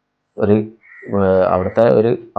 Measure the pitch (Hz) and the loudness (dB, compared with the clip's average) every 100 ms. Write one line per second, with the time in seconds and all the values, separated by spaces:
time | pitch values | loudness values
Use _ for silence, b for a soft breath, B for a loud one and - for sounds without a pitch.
0 | _ _ _ - 101 107 107 - - - | _ _ _ -4 0 0 -2 -12 -20 -20
1 | - 101 98 95 90 90 95 104 117 123 | -6 -2 2 2 2 0 -2 0 2 2
2 | 113 - - | 0 -2 -6